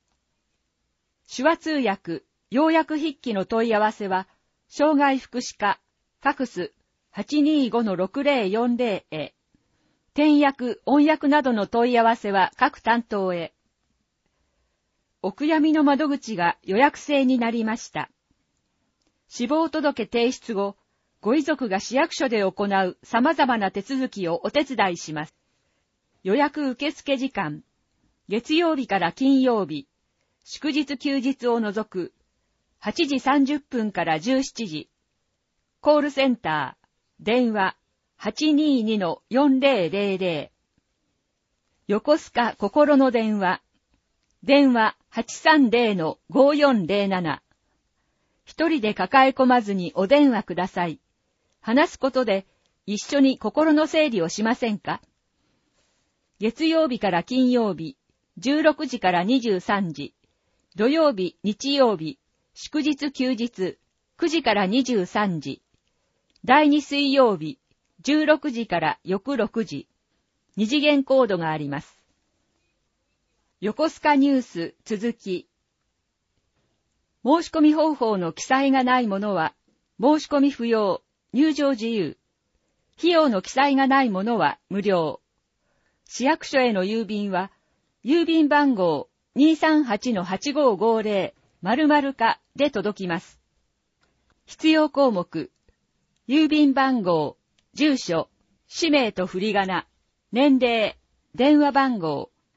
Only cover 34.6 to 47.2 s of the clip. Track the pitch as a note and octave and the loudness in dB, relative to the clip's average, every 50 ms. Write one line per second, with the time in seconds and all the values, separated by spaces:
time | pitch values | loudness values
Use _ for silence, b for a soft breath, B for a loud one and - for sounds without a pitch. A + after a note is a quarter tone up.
34.6 | A#3 F#3 D#3 D3+ - _ _ _ _ _ _ _ _ _ _ _ _ _ _ _ | -10 -10 -10 -12 -12 _ _ _ _ _ _ _ _ _ _ _ _ _ _ _
35.6 | _ _ _ _ - D4+ D4+ D4 C#4+ D4 C4+ C4+ C4+ C4+ A#3+ - - E3 D#3 D3+ | _ _ _ _ 2 2 4 4 2 0 0 0 0 0 0 0 -2 -4 -2 -2
36.6 | C#3 B2+ - _ _ _ _ _ _ _ _ - D#3 F#3 A3+ B3+ B3 A3+ G#3+ G#3 | -4 -6 -10 _ _ _ _ _ _ _ _ -8 -2 0 0 2 2 0 0 0
37.6 | F#3+ F#3 - _ _ _ _ _ _ _ _ - - G3 - - D4+ D#4 D4+ C#4 | -2 -2 -4 _ _ _ _ _ _ _ _ -10 -8 -8 -6 -2 0 2 2 2
38.6 | D#4 D4+ C#4 B3 A3 A3 A3 G#3 F#3 E3 D3 - _ - G3+ C4 D4 D4 C4+ C4 | 2 2 2 2 0 0 -2 0 -2 -2 -4 -6 _ -2 0 2 4 4 4 4
39.6 | C4+ C#4 C4+ G#3 F3 D#3 F#3 G3+ G3+ G3+ F#3+ F3 F#3+ F3+ E3 D3 - - _ _ | 4 2 2 2 0 0 -2 -2 -2 -2 -2 -2 -2 -2 -2 -4 -6 -10 _ _
40.6 | _ _ _ _ _ _ _ _ _ _ _ _ _ _ _ _ _ _ _ _ | _ _ _ _ _ _ _ _ _ _ _ _ _ _ _ _ _ _ _ _
41.6 | _ _ _ _ _ - G3+ A3 - C#4+ D4+ D#4+ - - - A#3+ A#3+ A#3 - - | _ _ _ _ _ -2 -2 -2 2 2 0 0 0 -6 -4 -2 -2 -2 -4 -4
42.6 | G#3+ G3+ - D4 D4 C#4+ D4 C4+ C4+ C4 A3+ A#3+ A3+ A3 G#3+ G3+ F#3+ F3 F#3 - | -6 -2 2 2 4 4 6 4 4 4 2 0 -2 -2 -2 -2 -2 -2 -2 -4
43.6 | _ _ _ _ _ _ _ _ _ _ _ _ _ _ _ _ - F3+ C#4 C#4+ | _ _ _ _ _ _ _ _ _ _ _ _ _ _ _ _ 0 4 4 6
44.6 | C#4+ C4+ B3 A#3 A3 G#3 - _ _ _ - A#3 A#3+ - - - - D#4+ D#4 D#4 | 6 6 4 2 0 0 -2 _ _ _ -8 -8 -8 -8 -8 0 2 4 6 6
45.6 | C4+ A3+ G3+ A#3+ A#3+ A3 G3+ F3+ D#3+ D#3 - _ _ - D#3+ C#4 C4+ C#4+ D#4 D4 | 6 4 4 2 2 2 0 -2 -4 -4 -6 _ _ -2 2 4 4 4 4 4
46.6 | D4 C#4 B3+ G#3+ F3 D3 G3 G3+ G3+ G3 G3 F#3 | 4 4 2 2 0 0 0 0 0 0 -2 -2